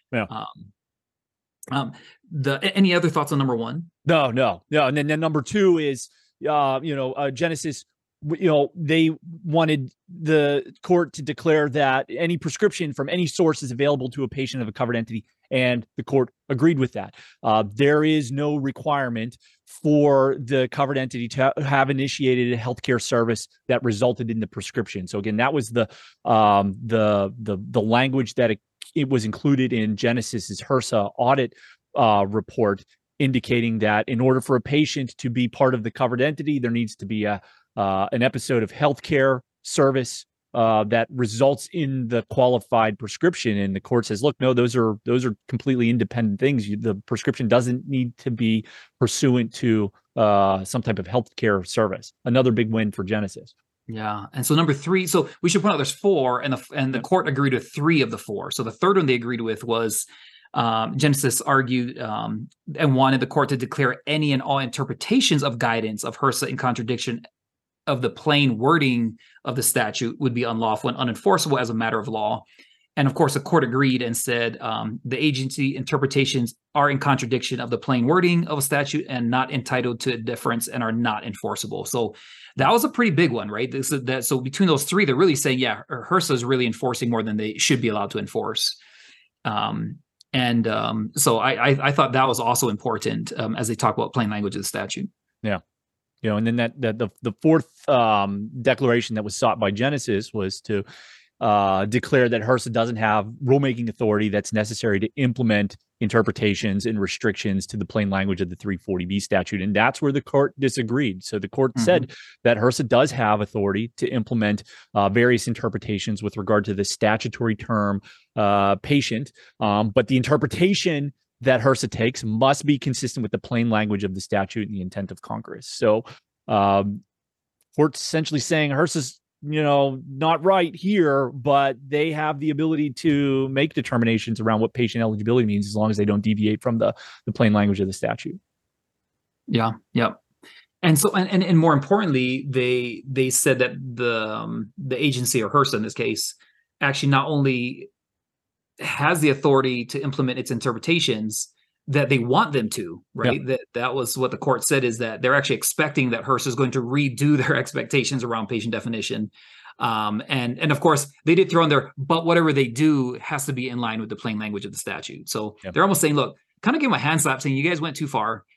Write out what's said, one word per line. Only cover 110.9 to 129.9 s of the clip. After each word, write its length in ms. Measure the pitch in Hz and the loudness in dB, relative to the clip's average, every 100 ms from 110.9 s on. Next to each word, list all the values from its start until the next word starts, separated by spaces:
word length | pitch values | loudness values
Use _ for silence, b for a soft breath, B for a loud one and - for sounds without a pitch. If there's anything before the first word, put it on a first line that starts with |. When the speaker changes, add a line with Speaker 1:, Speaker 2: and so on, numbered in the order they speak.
| 123 131 92 | -2 -2 -4
Speaker 1:
So 160 | - 107 | -8 -6
the 100 | 98 | -4
court 240 | - 135 | -2 0
Speaker 2:
Mm-hmm. 100 | 123 | 2
Speaker 1:
said 280 | 117 175 120 B B B | 4 2 0 B B B
that 120 | 117 113 | 2 4
hrsa 320 | 123 123 123 | 2 2 2
does 220 | 123 120 | 4 4
have 320 | 123 107 104 | 2 2 2
authority 500 | 104 110 101 98 117 - | 0 -2 0 0 -4 -4
to 100 | 131 | -2
implement, 540 | 127 107 120 104 104 B B B | -2 -2 0 0 0 B B B
uh, 160 | 104 101 | 0 2
various 360 | 107 123 120 - | 4 4 2 0
interpretations 760 | 104 117 101 - 101 - 104 | -4 -6 -6 -4 -4 -4 -6
with 160 | 104 110 | -6 -6
regard 260 | 98 104 | 0 2
to 100 | 101 | 2
the 100 | 98 | -2
statutory 720 | 98 - 107 110 123 - 117 | -4 0 0 0 -4 -4 -2
term, 460 | 107 - 110 101 98 B B B | -2 -2 -2 0 -2 B B B
uh, 420 | - 104 101 98 98 | -2 2 4 2 0
patient. 540 | - 143 - 113 - b b - | 0 0 0 -6 -8 b b -2
Um, 300 | 107 104 110 | 2 2 2
but 180 | 101 113 | 2 2
the 80 | 131 | 0
interpretation 960 | 123 147 131 - 185 202 185 147 143 - _ _ | 2 2 2 0 2 2 0 -2 -4 -8 _ _
that 180 | 123 127 | 2 4
hrsa 300 | 135 131 117 | 4 2 -2
takes 340 | - 113 - | -2 -2 -2
must 400 | 110 110 135 143 | -4 2 2 2
be 140 | 147 139 | 0 0
consistent 420 | - 120 123 - | -2 -4 -4 -4
with 100 | 107 | -4
the 60 | 101 | -4
plain 300 | - 120 117 | -2 -2 2
language 360 | 107 107 101 | 2 0 -2
of 100 | 98 | -2
the 80 | 95 | -6
statute 460 | - 101 98 110 101 | -2 -2 -2 -6 -6
and 60 | |
the 60 | 101 | -8
intent 300 | 92 101 92 | -8 -8 -10
of 100 | 92 | -12
Congress. 480 | - 110 - - - | -10 -10 -12 -16 -14
So, 360 | - 113 107 B B _ _ - | 0 2 2 B B _ _ -2
um, 540 | 107 101 98 101 101 - _ _ _ _ _ _ - | 2 4 4 2 -4 -12 _ _ _ _ _ _ 0
court's 240 | 151 - | 0 0
essentially 400 | - 160 156 151 | -4 -4 -2 -4
saying 300 | - 160 147 | 0 0 2
hrsa's, 500 | 139 170 165 127 - _ _ | 0 0 -2 -6 -10 _ _
you 200 | 147 151 | -6 0
know, 380 | 147 143 139 | 2 4 2